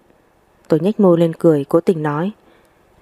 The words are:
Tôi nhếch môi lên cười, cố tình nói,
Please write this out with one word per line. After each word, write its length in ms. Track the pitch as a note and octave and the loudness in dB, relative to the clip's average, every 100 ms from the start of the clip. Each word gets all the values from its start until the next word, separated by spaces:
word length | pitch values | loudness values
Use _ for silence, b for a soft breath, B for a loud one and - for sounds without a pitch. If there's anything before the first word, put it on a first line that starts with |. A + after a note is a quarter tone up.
| _ _ _ _ _ _ - | _ _ _ _ _ _ -4
Tôi 120 | D#3 | -2
nhếch 200 | F3 A3 | -2 0
môi 180 | F#3+ E3+ | 2 2
lên 160 | E3+ | 0
cười, 320 | E3 E3+ D3+ C#3 | 0 0 0 0
cố 160 | E3 | -2
tình 220 | - E3 | 0 -2
nói, 280 | D3+ D3 F#3 - b b b b _ _ | -4 -6 -6 -10 b b b b _ _